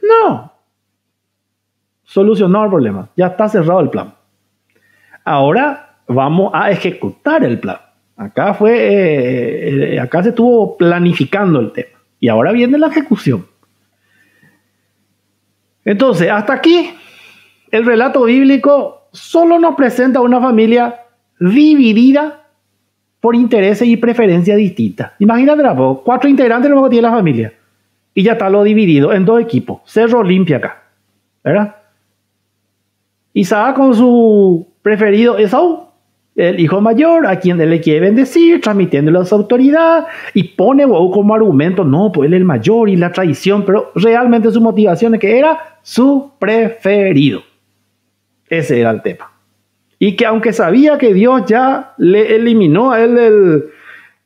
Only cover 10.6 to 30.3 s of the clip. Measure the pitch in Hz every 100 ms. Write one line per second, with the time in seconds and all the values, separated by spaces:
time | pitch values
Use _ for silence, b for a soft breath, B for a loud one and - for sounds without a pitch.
10.6 | 190 - 170 175 175 160 135 196 196 143
11.6 | 107 - - _ _ _ 120 110 151 240
12.6 | 247 294 311 311 285 202 147 107 - _
13.6 | _ _ _ _ _ _ _ _ _ _
14.6 | _ _ _ _ _ _ _ _ _ _
15.6 | _ _ - 202 262 170 175 208 208 269
16.6 | 330 349 - b b b b b b b
17.6 | _ 220 233 226 254 269 233 254 269 277
18.6 | 277 285 214 - _ - - 330 339 339
19.6 | 330 277 247 247 262 247 240 247 254 220
20.6 | 226 240 233 240 - _ _ - 180 254
21.6 | 302 294 226 214 254 285 302 - _ _
22.6 | _ _ _ _ _ _ 226 233 233 226
23.6 | 196 208 240 233 233 233 208 170 175 208
24.6 | 196 - 107 - - - 208 233 269 302
25.6 | 262 131 131 135 - 247 277 277 240 233
26.6 | 285 277 269 233 233 233 170 117 110 -
27.6 | _ _ _ _ _ 202 202 226 196 202
28.6 | 208 214 190 143 151 196 190 233 226 143
29.6 | - - _ 220 226 240 185